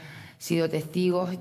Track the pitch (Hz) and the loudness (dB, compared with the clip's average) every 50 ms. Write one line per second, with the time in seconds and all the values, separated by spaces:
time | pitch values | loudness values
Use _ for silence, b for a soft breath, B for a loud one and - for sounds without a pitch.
0 | B B B B B B B - - - 170 165 160 160 156 156 156 - - 180 | B B B B B B B -12 -2 0 2 2 2 2 0 -2 -4 -2 0 2
1 | 180 180 180 180 185 180 185 180 | 4 4 4 2 0 -2 -4 -4